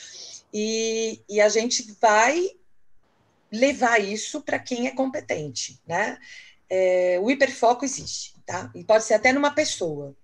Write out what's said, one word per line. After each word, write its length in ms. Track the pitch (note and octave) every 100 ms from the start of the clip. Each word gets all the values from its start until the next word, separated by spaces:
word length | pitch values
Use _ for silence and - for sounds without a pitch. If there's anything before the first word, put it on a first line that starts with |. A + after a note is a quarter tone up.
| - - - - _
e, 680 | G#3 G#3+ A3 A3+ A3+ A3+ - -
e 100 | G#3
a 80 | G#3
gente 440 | G#3+ A#3 - A3 G#3
vai 500 | A3+ G#3+ A#3 D#4+ F#4 - _ - - - _ _ _ _ -
levar 500 | G#3+ C4+ D4 B3 A#3
isso 420 | G3 G#3+ - D4+
pra 180 | C#4+ C#4
quem 260 | - A#3+ B3
é 60 |
competente, 880 | B3+ C4 C#4 - F3 D3+ B2+ - - -
né? 320 | E3+ A3 C4 - - - _ -
É, 480 | F#3 F#3 F3+ F3+ F3+
o 100 | G#3
hiperfoco 540 | C#4 C4+ - A3+ A#3+ C#4
existe, 500 | - - - - - -
tá? 240 | F3+ F#3+ F3
E 80 |
pode 220 | E3+ A3 G#3+
ser 80 | A3+
até 160 | B3+
numa 240 | C4+ C#4+ C#4
pessoa. 580 | D4+ - F3 D3 C#3+ -